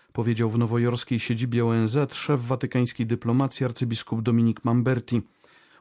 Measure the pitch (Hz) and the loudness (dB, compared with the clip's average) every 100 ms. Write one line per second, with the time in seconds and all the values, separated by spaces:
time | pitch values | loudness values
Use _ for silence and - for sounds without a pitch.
0 | _ - 113 113 113 117 117 117 120 120 | _ -4 0 0 0 0 0 2 0 0
1 | - 117 - 113 123 120 117 113 110 135 | -2 -2 -2 -2 0 0 2 2 2 0
2 | 143 - - 143 120 131 123 127 120 - | -2 -2 -2 0 0 -4 -2 0 0 -2
3 | 113 117 117 120 135 - 127 117 120 113 | -2 -2 0 0 0 -2 -4 -2 -2 -2
4 | - 113 113 117 117 110 120 123 123 123 | -4 -4 2 4 4 2 0 2 2 0
5 | - 120 - _ _ _ _ _ | 0 -2 -4 _ _ _ _ _